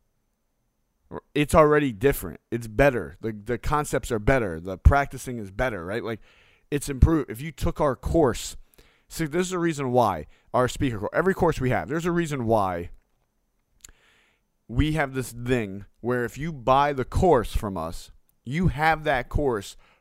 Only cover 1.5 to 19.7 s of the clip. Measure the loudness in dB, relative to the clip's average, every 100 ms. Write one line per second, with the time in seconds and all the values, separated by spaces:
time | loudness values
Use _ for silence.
1.5 | 6 6 6 2 2 0 0 -4 -14 _
2.5 | -8 -4 2 4 2 -4 -8 -8 -8 -6
3.5 | -6 -2 -2 -2 -4 -2 -2 2 2 0
4.5 | -4 -8 2 6 6 4 -6 -10 -10 -10
5.5 | -4 -4 -4 -6 -6 -6 -8 -12 _ _
6.5 | _ _ -6 -6 4 4 4 -2 -8 -12
7.5 | -6 -6 0 -2 -2 0 2 2 0 -8
8.5 | -14 -18 _ _ _ _ -8 -4 -2 -2
9.5 | -2 -2 -2 0 2 2 0 -6 -18 _
10.5 | 0 0 0 -2 -2 -2 0 0 2 0
11.5 | 0 0 -2 -2 -4 -2 0 -2 -2 0
12.5 | 2 2 -2 -8 -14 _ _ _ _ _
13.5 | _ _ _ -20 _ _ _ _ _ _
14.5 | _ -4 0 0 0 -2 -4 -8 -8 0
15.5 | 0 0 -8 -14 _ -4 -2 -4 -6 -8
16.5 | -4 2 4 4 0 -2 2 6 6 4
17.5 | -2 -2 -4 -6 -8 -14 -20 _ _ -8
18.5 | -2 0 2 2 2 0 -2 0 -2 0
19.5 | -2 -4